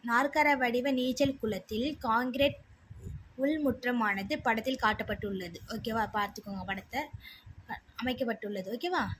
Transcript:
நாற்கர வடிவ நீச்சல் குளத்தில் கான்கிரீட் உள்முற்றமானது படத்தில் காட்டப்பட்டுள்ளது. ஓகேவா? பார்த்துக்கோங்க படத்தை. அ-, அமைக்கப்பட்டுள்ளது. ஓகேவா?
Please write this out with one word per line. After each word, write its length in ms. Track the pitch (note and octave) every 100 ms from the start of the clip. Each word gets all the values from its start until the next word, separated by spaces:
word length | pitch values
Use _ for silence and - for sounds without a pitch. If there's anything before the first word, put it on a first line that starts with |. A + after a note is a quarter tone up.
நாற்கர 540 | A#3 A#3+ C#4 D#4 D4 C4+
வடிவ 340 | B3 A#3+ C4+
நீச்சல் 480 | B3+ B3+ B3+ C#4 C4+
குளத்தில் 600 | A3 G#3 - A3 C#4 D4
கான்கிரீட் 600 | A#3+ A3+ B3+ B3 C#4 - - - - - - - - -
உள்முற்றமானது 960 | C4+ D#4 C#4+ A3+ B3 B3 G#3+ G3 G3 D4+
படத்தில் 400 | A#3+ A3+ A#3+ C4
காட்டப்பட்டுள்ளது. 800 | A3 G#3 A3 G#3 G#3 F#3+ F3 E3+ -
ஓகேவா? 380 | A3+ A3+ A3 G#3
பார்த்துக்கோங்க 500 | G#3+ G3+ - G#3 G3
படத்தை. 380 | F#3 F#3+ - B3 D4 - - - - - -
அ-, 140 | G3+ _ -
அமைக்கப்பட்டுள்ளது. 760 | B3 B3 A#3+ A3 G#3 G3+ F#3 A#3
ஓகேவா? 280 | F4+ F4+ C4